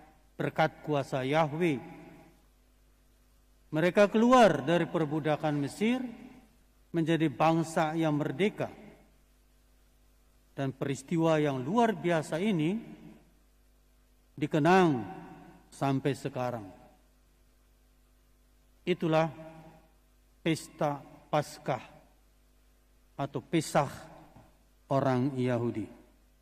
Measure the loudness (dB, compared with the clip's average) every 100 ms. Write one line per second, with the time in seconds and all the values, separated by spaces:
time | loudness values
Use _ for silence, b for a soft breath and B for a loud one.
0 | -20 _ _ -8 -6 0 -2 -2 -4 -4
1 | -2 -4 0 0 0 0 -2 -2 -6 -18
2 | -20 -20 -20 _ _ _ _ _ _ _
3 | _ _ _ _ _ _ _ 0 2 4
4 | 4 4 6 8 8 6 2 0 0 -2
5 | -2 -2 -2 -2 0 -2 -4 -2 -2 -2
6 | -4 -12 -20 -20 -20 _ _ _ _ -4
7 | 0 0 0 2 2 4 0 0 -2 0
8 | 0 0 -2 -2 -2 -2 -8 -8 -20 -20
9 | _ _ _ _ _ _ _ _ _ _
10 | _ _ _ _ _ -6 -6 -4 -6 -6
11 | -4 0 2 4 2 -2 -2 2 2 2
12 | 0 -2 -2 -2 0 0 0 -2 -8 -18
13 | -20 -20 _ _ _ _ _ _ _ _
14 | _ _ _ -8 -2 0 4 6 6 2
15 | -4 -12 -18 -20 -20 -20 _ -6 -2 0
16 | -2 -4 -6 -6 -6 -6 -12 -20 -20 _
17 | _ _ _ _ _ _ _ _ _ _
18 | _ _ _ _ _ _ _ _ -4 -2
19 | 2 2 2 -4 -18 -20 -20 -20 _ _
20 | _ _ _ _ -4 -4 -6 -6 -4 -4
21 | -10 -20 -2 -2 -2 -8 -6 -6 -8 -20
22 | -20 _ _ _ _ _ _ _ _ _
23 | _ -10 -8 -8 -4 -2 0 0 0 -4
24 | -18 -20 -20 -20 -20 _ _ _ _ 0
25 | 2 2 0 -2 -2 0 -2 -4 -8 -14
26 | -20 _ _ _